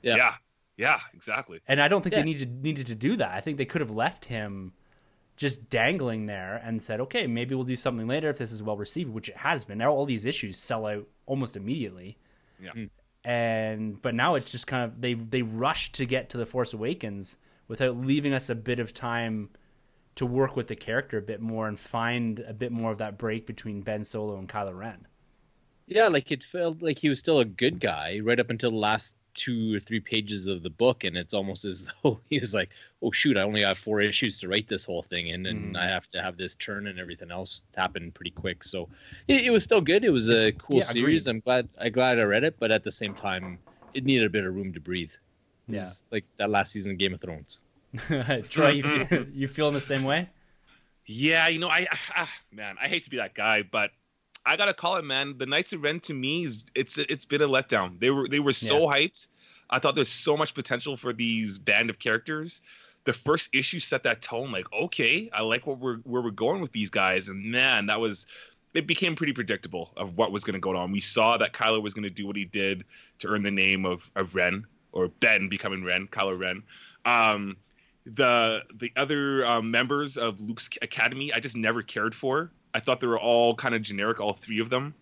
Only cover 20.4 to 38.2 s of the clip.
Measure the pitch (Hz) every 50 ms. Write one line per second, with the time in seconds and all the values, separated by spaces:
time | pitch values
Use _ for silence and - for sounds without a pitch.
20.4 | 135 131 135 131 117 - 113 - - - 113 131 131 - - 107 95 107 110 101
21.4 | 113 113 113 110 110 107 104 - - - - 117 113 120 120 120 117 113 107 110
22.4 | 117 - 113 104 127 120 120 117 113 113 110 104 110 107 101 101 120 110 110 113
23.4 | 113 - 110 - - 113 104 101 98 110 107 104 104 - - 110 107 104 101 95
24.4 | 92 92 - 107 101 98 90 92 101 113 98 87 - _ _ _ _ _ _ _
25.4 | _ _ _ _ _ _ _ _ _ - 190 214 226 208 165 139 135 - 151 127
26.4 | - - - 180 170 170 160 160 170 160 143 - - 151 139 - - - 160 143
27.4 | 120 110 92 - 120 139 175 175 - 104 80 76 73 82 92 107 107 113 120 120
28.4 | 117 117 117 107 - 120 113 110 104 104 110 110 - - _ _ _ _ _ -
29.4 | - 131 120 117 113 110 107 101 104 - 117 110 - - 117 110 107 101 104 98
30.4 | 92 98 98 90 82 87 78 - 117 127 123 - - 95 85 90 - - - 101
31.4 | 98 98 92 - - 101 90 92 95 - - _ - 147 110 - _ _ 156 139
32.4 | 123 107 98 104 90 - - - - - _ _ - 123 - - - 151 123 98
33.4 | 95 104 107 107 101 98 95 - - 107 107 104 104 104 101 - - 110 95 -
34.4 | - 90 95 107 110 - 104 95 - - 90 85 - _ 90 87 85 85 82 90
35.4 | 92 92 87 87 - 104 95 87 90 90 95 90 - _ - 90 90 92 87 85
36.4 | 95 87 - _ - - 101 101 101 101 92 90 90 87 85 80 92 85 87 92
37.4 | 95 - - - _ _ - 95 92 92 - 95 82 82 - -